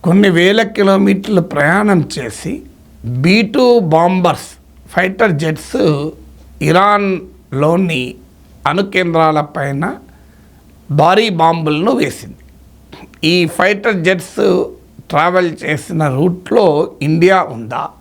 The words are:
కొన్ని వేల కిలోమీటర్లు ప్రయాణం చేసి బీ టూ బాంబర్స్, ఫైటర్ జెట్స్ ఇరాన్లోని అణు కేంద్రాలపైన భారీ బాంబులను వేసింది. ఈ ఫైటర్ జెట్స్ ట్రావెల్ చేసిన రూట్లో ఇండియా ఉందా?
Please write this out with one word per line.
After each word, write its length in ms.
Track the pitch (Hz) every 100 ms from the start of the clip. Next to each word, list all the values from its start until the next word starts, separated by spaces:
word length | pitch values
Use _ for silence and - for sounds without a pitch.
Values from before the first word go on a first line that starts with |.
కొన్ని 260 | 175 185 202
వేల 320 | 170 180 214
కిలోమీటర్లు 760 | 214 220 196 196 196 190 208 196
ప్రయాణం 680 | - 147 143 190 208 185 139 -
చేసి 440 | 120 - 170 254 - - - -
బీ 380 | 113 123 156 208
టూ 380 | 214 277 247 240
బాంబర్స్, 800 | 175 160 175 185 180 143 - - _ - -
ఫైటర్ 440 | - 185 190 226
జెట్స్ 760 | 147 160 156 - 262 175 143 151 - - - - -
ఇరాన్లోని 1500 | 151 170 202 208 202 180 - - _ 131 147 175 185 147 127 - - _ - - 143
అణు 160 | 170
కేంద్రాలపైన 1120 | 196 190 175 165 160 151 147 175 139 139 175 370 - - - - - - - - -
భారీ 380 | 147 156 196 226
బాంబులను 640 | 170 165 165 156 151 202
వేసింది. 440 | 262 143 - 95 64 - - - - - - - -
ఈ 220 | 156 180 165
ఫైటర్ 500 | - 185 202 226 196
జెట్స్ 680 | 165 185 - - 202 180 - - - - -
ట్రావెల్ 400 | 147 170 185 175 156
చేసిన 440 | - 151 - 160 151
రూట్లో 840 | 131 175 180 - 226 190 147 175 -
ఇండియా 400 | 143 160 180 190
ఉందా? 460 | 160 113 110 123 151 -